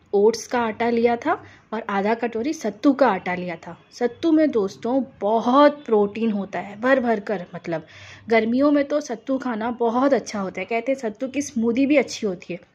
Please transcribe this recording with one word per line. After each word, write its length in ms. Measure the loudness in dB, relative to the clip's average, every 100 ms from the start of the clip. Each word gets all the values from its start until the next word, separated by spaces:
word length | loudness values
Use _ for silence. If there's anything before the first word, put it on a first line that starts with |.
| -2
ओट्स 340 | 4 4 2 -4
का 120 | -2
आटा 300 | -2 -2 0
लिया 260 | 2 2 0
था, 280 | -2 -4 -4 -20 -12
और 100 | -10 -4
आधा 240 | -2 0
कटोरी 400 | 0 -2 -4 -4
सत्तू 400 | -4 -6 0 2
का 140 | 4 4
आटा 280 | 2 -4 -6
लिया 200 | -6 -10
था। 220 | -12 -18 _
सत्तू 400 | -4 -4 -2 0
में 200 | 2 4
दोस्तों 520 | 2 -2 -4 -4 -2 -4 -4
बहुत 640 | 0 0 4 6 6 4 0
प्रोटीन 460 | 2 2 0 -2
होता 280 | -2 -4 -8
है 220 | -8 -4
भर 180 | 2 2
भर 200 | 2 -2
कर, 260 | -2 -8 -6 -12
मतलब 300 | -6 -8 -8 -20 -20 -18 0
गर्मियों 420 | 2 2 2 4
में 140 | 4 2
तो 160 | -2
सत्तू 360 | -4 -10 -4 -4
खाना 340 | -2 -4 -4
बहुत 420 | -2 0 2 2
अच्छा 260 | 2 0 -6
होता 220 | -6 -6
है। 40 | -4
कहते 260 | -4 -2
हैं 80 | -4
सत्तू 280 | -4 -8 -8
की 140 | -6
स्मूदी 440 | -6 -2 -2 2 4
भी 100 | 2
अच्छी 320 | 2 -4 -6
होती 260 | -6 -10
है, 60 | -12 _